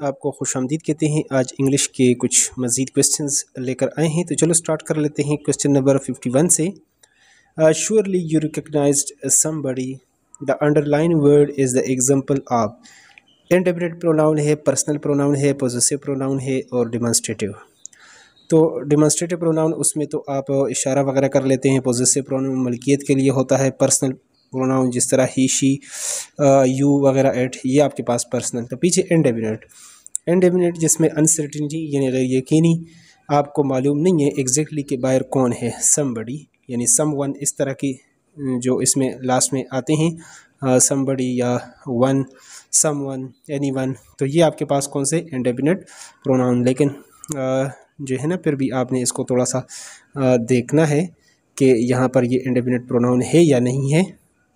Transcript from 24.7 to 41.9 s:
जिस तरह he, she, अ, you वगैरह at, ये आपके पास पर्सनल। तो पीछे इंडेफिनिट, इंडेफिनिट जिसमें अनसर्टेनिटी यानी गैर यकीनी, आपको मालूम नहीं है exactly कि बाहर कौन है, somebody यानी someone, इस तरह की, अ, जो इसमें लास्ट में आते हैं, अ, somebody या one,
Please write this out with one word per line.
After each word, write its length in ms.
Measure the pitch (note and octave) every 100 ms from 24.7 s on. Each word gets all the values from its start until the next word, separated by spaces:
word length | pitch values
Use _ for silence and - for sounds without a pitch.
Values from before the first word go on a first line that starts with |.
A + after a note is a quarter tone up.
| C3 B2+
जिस 200 | B2 -
तरह 160 | C3 B2+
he, 220 | - C3
she, 260 | - C3+ C#3 - - - - - -
अ, 240 | D3 C3+
you 460 | C3 C3 C#3+ C#3+ C#3
वगैरह 380 | C3 C3 B2 B2+
at, 100 | - C3
ये 140 | C3+
आपके 240 | C#3 -
पास 240 | B2 A#2+ -
पर्सनल। 300 | B2 A#2 B2
तो 140 | A#2 B2+
पीछे 300 | F3+ - -
इंडेफिनिट, 540 | E3 C#3+ A#2 A2 A2+ - - - - _ - -
इंडेफिनिट 480 | F3+ F3+ F3+ F3 E3+
जिसमें 320 | D#3+ - D#3+
अनसर्टेनिटी 840 | D#3 D#3 - D3 D3 D3 D#3+ D#3+ C#3+
यानी 160 | C3+
गैर 260 | C3 B2+ C3
यकीनी, 480 | B2+ D#3 E3 E3 E3 - _ _ -
आपको 320 | D3 C#3+ -
मालूम 340 | C#3 C3 C3+ D3
नहीं 280 | F3 F3 C#3
है 60 |
exactly 520 | C#3 B2+ B2+ D3+ D3+ C#3
कि 80 | C3
बाहर 260 | C3 C3
कौन 300 | B2 C#3 B2
है, 280 | A2+ A#2+ -
somebody 520 | - - C#3+ A2+ A2 D3 - _ -
यानी 180 | A#2+ A#2+
someone, 480 | - D3+ C#3+ C#3 -
इस 220 | C#3+ -
तरह 160 | C#3
की, 200 | C3 C#3
अ, 60 | C3+ _ _ _ D3+
जो 420 | C#3 B2+ B2 B2+
इसमें 340 | B2+ C#3 C3 -
लास्ट 320 | B2+ B2+ -
में 120 | C3+ B2
आते 200 | C3 B2
हैं, 240 | D#3 D#3+ E3 - - _ _
अ, 140 | C3+ B2+
somebody 440 | B2 C#3 C3+ C3+
या 600 | B2+ B2 A#2+ B2 - -
one, 340 | -